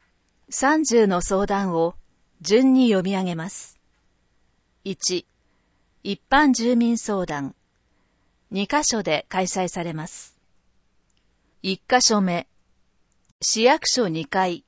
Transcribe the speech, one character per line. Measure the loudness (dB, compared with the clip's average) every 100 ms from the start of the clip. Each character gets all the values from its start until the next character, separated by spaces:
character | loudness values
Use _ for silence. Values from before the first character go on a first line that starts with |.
| _ _ _ _ -14
三 | -2 0 2
十 | 2 4 4
の | 2
相 | 0 -2 0
談 | -2 0
を | 0 -2 -4 -20 _ _ _
順 | 2 4 6
に | 4 4
読 | 2
み | 0 -4
上 |
げ | -4
ま | -6 -10
す。 | -14 -20 _ _ _ _ _ _ _ _ _ _ _
一、 | -12 -6 -4 -4 -8 _ _ _ _ _ _ _
一 | -8 -8 2
般 | 4 4
住 | 2 2 2
民 | 2 0
相 | -2 -4
談。 | -4 -6 -8 -12 _ _ _ _ _ _ _ _ -10
二 | -6 -2
箇 | 0
所 | 0 -2
で | -2 -4 -4
開 | -4 -4
催 | -2 -4
さ | -4
れ | -8
ま | -8 -12
す。 | -16 -20 _ _ _ _ _ _ _ _ _ _ _ _ _
一 | -8 -6 0
箇 | 2
所 | 2 2
目。 | 0 -4 -8 _ _ _ _ _ _ _ _ -10
市 | -6 2
役 | 4 4 0
所 | -2 -2
二 | -4 -4
階 | -2 -2 -4